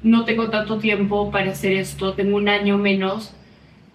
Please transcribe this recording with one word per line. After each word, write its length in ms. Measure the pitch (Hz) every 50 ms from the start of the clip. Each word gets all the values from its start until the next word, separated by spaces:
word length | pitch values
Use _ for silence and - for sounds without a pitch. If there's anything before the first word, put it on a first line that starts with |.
"No 220 | - 226 226 226 226
tengo 260 | - 226 226 226 220
tanto 280 | 220 214 214 214 220 214
tiempo 520 | 214 220 208 196 202 202 208 202 208 208
para 220 | 202 196 190 190
hacer 220 | 190 - - 196 190
esto, 400 | 190 190 - - - 196 190 190
tengo 220 | 196 196 202 202
un 120 | 202 208 202
año 280 | 202 202 202 202 202
menos", 560 | 202 202 196 196 196 190 190 202 220 220 - - - - - - - - - - - - -